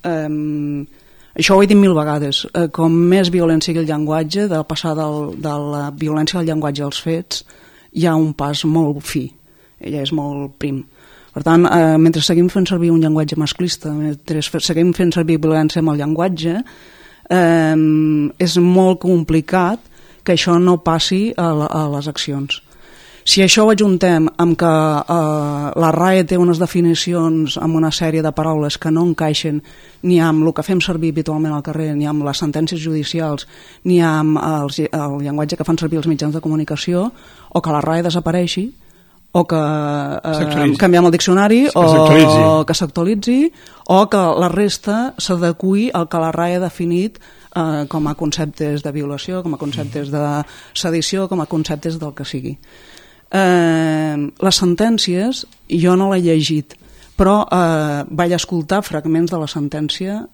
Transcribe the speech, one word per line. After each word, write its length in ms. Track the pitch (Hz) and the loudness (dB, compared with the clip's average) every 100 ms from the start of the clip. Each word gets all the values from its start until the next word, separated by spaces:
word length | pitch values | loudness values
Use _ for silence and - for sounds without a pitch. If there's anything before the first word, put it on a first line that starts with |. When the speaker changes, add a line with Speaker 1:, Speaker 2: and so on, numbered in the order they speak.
Speaker 1:
Em, 760 | 180 165 151 151 151 151 147 143 143 - _ _ _ - | -6 -6 -4 -6 -4 -6 -6 -8 -10 -18 _ _ _ -4
això 180 | 165 196 | 2 4
ho 60 | |
he 60 | 202 | 6
dit 80 | 202 | 6
mil 140 | 196 | 6
vegades. 520 | 160 151 147 143 131 - | 4 0 -2 -2 -4 -4
Eh, 120 | - 165 | -2 -2
com 200 | 165 160 165 175 | 0 2 4 4
més 200 | 190 175 | 4 2
violent 300 | 175 170 160 | 2 2 0
sigui 180 | 165 165 | 0 -2
el 40 | 156 | -2
llenguatge, 600 | 151 151 156 156 190 208 | -2 -2 -2 -2 -2 -2
de 140 | 160 | -2
passar 320 | 151 156 170 156 | -4 -6 -4 -4
del, 380 | 151 151 147 - | -4 -4 -6 -8
de 160 | 151 147 147 | -6 -6 -6
la 200 | 147 143 | -6 -8
violència 500 | 143 151 156 151 180 | -6 -4 -2 -2 -2
del 80 | 165 | -2
llenguatge 360 | 156 151 143 | -2 -4 -4
als 160 | 143 - | -8 -6
fets, 400 | 165 165 - - - - - _ _ | -6 -6 -6 -12 -12 -20 -20 _ _
hi 140 | - 170 | -2 0
ha 80 | 160 | 2
un 160 | 156 | 0
pas 320 | 147 143 147 | -2 -4 -2
molt 400 | 160 160 151 143 | 0 2 0 -2
fi. 220 | - 156 131 _ _ _ _ _ | -6 -8 -8 _ _ _ _ _
Ella 200 | - 143 | -10 -8
és 120 | 139 | -4
molt 440 | 156 143 143 139 139 | -4 -4 -8 -10 _
prim. 220 | 147 135 - _ - - - 147 | -8 -8 -10 _ -20 -20 -14 -4
Per 60 | |
tant, 240 | 165 165 175 | 2 4 6
eh, 260 | 170 160 160 | 4 4 6
mentre 200 | 165 160 | 4 4
seguim 240 | 151 170 175 | 0 2 2
fent 160 | 196 180 | 2 0
servir 220 | 185 170 | 0 2
un 80 | 165 | 2
llenguatge 360 | 160 156 151 151 | 2 0 -2 -2
masclista, 540 | 151 - 180 - 156 | -4 -2 -4 -4 -6
mentre 460 | 151 151 143 - 156 | -4 -4 -6 -6 -6
fe-, 160 | 147 165 | -4 -6
seguim 260 | - 160 180 | -2 2 2
fent 200 | 170 175 | 2 0
servir 220 | 175 165 160 | 0 0 0
violència 400 | 156 156 156 175 | 2 2 2 0
amb 120 | 160 | 0
el 80 | 147 | 0
llenguatge, 560 | 143 160 185 165 165 185 254 - - - - _ - | -2 -2 -2 -2 -4 -4 -6 -14 -20 -20 -20 _ -2
ehm, 1000 | 180 170 165 156 156 156 156 156 151 147 - | 2 4 4 4 4 4 4 2 2 0 -2
és 180 | 180 170 | 0 4
molt 420 | 175 185 185 185 | 4 6 4 2
complicat 840 | 180 175 151 160 151 185 170 233 - - - - | 2 0 2 0 0 0 0 -2 -10 -20 -20 -8
que 100 | - | 0
això 240 | 170 - 175 | 0 2 4
no 200 | 180 175 | 4 2
passi 440 | 170 165 - 190 220 233 | 0 -2 0 -2 -2 -2
a 140 | 170 | -2
la, 120 | 151 151 | 0 -2
a 180 | 156 151 | -2 -4
les 140 | 143 147 | -4 -6
accions. 520 | 147 - 139 139 - _ - - - - - - | -8 -6 -6 -6 -8 _ -20 -20 -20 -20 -10 0
Si 140 | - | 4
això 220 | 190 - 214 | 4 4 4
ho 40 | |
ajuntem 540 | 208 208 185 185 165 160 - | 4 2 2 2 2 0 0
amb 160 | 170 160 | 0 2
que, 80 | |
eh, 1040 | 170 156 156 147 - 170 151 151 147 143 143 - | 2 2 2 -2 -2 -2 0 -2 -2 -4 -4 0
la 140 | 165 | 0
rae 320 | 160 180 190 | 2 4 2
té 140 | 165 180 | 2 2
unes 180 | 175 165 | 2 2
definicions 1000 | 175 180 170 165 - 175 165 160 151 - | 0 2 2 2 -2 -2 0 0 -2 -2
amb 160 | 160 160 | -2 0
una 140 | 160 | 0
sèrie 300 | - 165 160 | 0 -2 0
de 80 | 156 | -2
paraules 460 | 156 156 156 147 - | -2 -2 0 -2 -4
que 100 | 160 | 0
no 140 | 160 | 2
encaixen 560 | 175 160 160 147 160 147 - - - _ | 2 0 -2 -2 -4 -6 -8 -20 -20 _
ni 160 | 180 175 | 2 4
amb 280 | 160 156 160 | 4 2 2
el 80 | 160 | 0
que 80 | |
fem 160 | - 185 | -2 -2
servir 300 | 160 165 160 | 0 -2 -2
habitualment 400 | 156 156 156 156 | -2 -4 -2 -2
al 100 | 151 | -4
carrer, 300 | 143 156 156 | -6 -6 -4
ni 120 | 147 147 | -2 -2
amb 160 | 151 | -2
les 160 | 143 139 | -4 -4
sentències 400 | 156 151 160 170 | -4 -2 -4 -4
judicials, 640 | 160 156 143 165 160 143 - - - - | -4 -4 -4 -4 -4 -6 -10 -20 -20 -8
ni 160 | 185 175 | 2 4
amb 400 | 165 156 156 156 | 4 2 2 2
els, 380 | - 156 143 139 | 0 -2 -4 -4
el 380 | 151 160 147 143 | -4 -2 -4 -4
llenguatge 360 | 143 147 151 175 | -4 -4 -4 -4
que 40 | - | -2
fan 80 | 165 | -2
servir 200 | 160 160 | 0 -2
els 80 | 160 | -2
mitjans 260 | 147 151 | -2 -2
de 60 | 156 | -4
comunicació, 720 | 156 156 151 147 - 175 220 - - - - | -2 -4 -4 -6 -2 -2 -2 -8 -20 -20 -6
o 80 | - | -4
que 80 | 160 | 0
la 120 | 147 | 0
rae 180 | 147 165 | 0 0
desapareixi, 680 | 175 170 165 175 175 - 220 - - _ _ _ _ | 0 -2 -2 -2 -2 -4 -6 -10 -20 _ _ _ _
o 120 | 175 | -2
que, 120 | 170 160 | 0 0
eh, 760 | 151 156 147 147 143 143 165 | 0 -2 -2 -4 -6 -6 -4
Speaker 2:
S'actualitzi. 440 | 156 156 147 147 139 | -4 -2 0 0 2
Speaker 1:
canviem 240 | 190 175 | 4 4
el 80 | 175 | 4
diccionari, 500 | 165 - 185 208 233 | 0 2 2 4 4
Speaker 2:
Que 60 | 285 - | 2 4
s'actualitzi. 540 | 165 160 156 151 156 156 156 | 4 6 6 6 6 6 4
Speaker 1:
o 160 | 156 | 4
que 100 | 151 | 0
s'actualitzi, 800 | 165 165 175 170 214 214 254 320 - - - - | -2 -2 -2 -2 0 0 2 0 -2 -20 -16 2
o 180 | 190 208 | 2 4
que 80 | 202 175 156 | 2 2 2
la 80 | 175 | 0
resta 640 | 170 208 - - 214 254 - | 0 -2 -2 -4 -4 -4 -6
s'adequi 720 | - 175 170 170 190 202 240 | -4 -2 -2 -2 0 0 0
al 160 | 175 165 | -4 -4
que 80 | 170 | -2
la 140 | 160 | -2
rae 220 | 160 170 180 | -2 -2 -2
ha 40 | |
definit, 580 | 180 - 170 175 214 - - - - | -4 -4 -2 -2 -2 -8 -20 -20 -10
eh, 300 | 180 160 151 147 | -4 -2 -4 -4
com 180 | 160 151 | -4 -4
a 80 | |
conceptes 680 | 151 156 147 151 - 151 147 | -4 -4 -4 -6 -4 -4 -4
de 80 | 147 | -6
violació, 500 | 147 143 143 - 185 | -6 -8 -8 -8 -8
com 100 | 170 | -6
a 60 | 143 | -6
conceptes 520 | 143 151 151 147 143 | -6 -8 -8 -8 -6
de 340 | 147 147 147 147 - - | -4 -2 -4 -6 -14 -14
sedició, 560 | - 175 165 151 196 190 | -6 -4 -2 -2 -4 -2
com 140 | 185 | -4
a 40 | 156 | -2
conceptes 520 | 165 156 151 165 160 | -4 -4 -4 -6 -6
del 160 | 156 | -10
que 100 | 143 | -10
sigui. 320 | 139 135 131 143 - - - - - _ _ | -10 -8 -8 -12 -16 -20 -20 -20 -20 _ _
Eh, 840 | 190 185 180 165 160 160 156 156 147 147 _ | 0 4 4 4 2 0 0 -2 -4 -6 _
les 160 | 190 - | -2 2
sentències, 840 | 180 175 220 226 - 180 226 262 - _ - | 0 2 2 0 0 -2 -2 -4 -12 _ -4
jo 260 | 165 180 180 | 0 2 2
no 140 | 196 | 2
l'he 80 | 185 | 2
llegit, 520 | 170 160 147 156 - - - - - - | 2 2 0 -4 -6 -20 -20 -20 -10 0
però, 240 | 190 208 - | 4 4 2
eh, 520 | 180 170 160 151 147 - | 0 2 0 -2 -4 -6
vaig 240 | 160 175 | -2 0
escoltar 500 | 175 - 175 151 190 | -2 -2 -6 -2 -4
fragments 480 | - 156 156 165 170 | -2 -6 -2 0 0
de 80 | 175 | -2
la 80 | 151 | -6
sentència 800 | 160 143 151 151 - 185 214 - | -6 -6 -4 -6 -6 -6 -8 -12